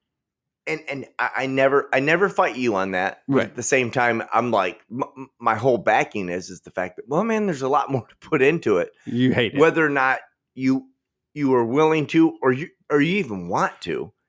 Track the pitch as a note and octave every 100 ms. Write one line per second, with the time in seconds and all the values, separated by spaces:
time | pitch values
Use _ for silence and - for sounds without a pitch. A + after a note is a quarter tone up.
0 | _ _ _ _ _ _ - D#3 C#3 C#3
1 | - - B2 A2 C3+ C3+ C3+ C#3+ - C3
2 | C#3+ F3 G3 - F3 A#2 B2 G2 F#2+ F#2
3 | F#2+ - - C3+ - A#2+ - C3 A#2 C3
4 | A#2+ A2+ - A2+ A#2+ G#2+ F#2 - - A#2+
5 | C3+ C3+ C3 - A#2 A2 C3 A#2 A2 A2+
6 | D3+ G#2+ F2+ F2+ F2+ F2+ - - F2+ -
7 | A2 D#3 A3+ A3 G#3 C#3 C3 C#3+ - C3+
8 | - _ - D3 C3+ A#2 A#2 F2+ - -
9 | - A#2+ B2+ B2+ A2 C#3 D#3+ E3 D3+ C#3
10 | C3 B2 - _ _ C3 C3 C3 - _
11 | _ _ _ D3 C#3 B2 A#2 C#3 D#3 D#3
12 | C#3+ D#3+ D#3+ D#3+ C3 B2+ F3 _ - D3
13 | D#3+ G3+ C3 G2 F2 A#2 F#3 - E2+ C2
14 | D2+ _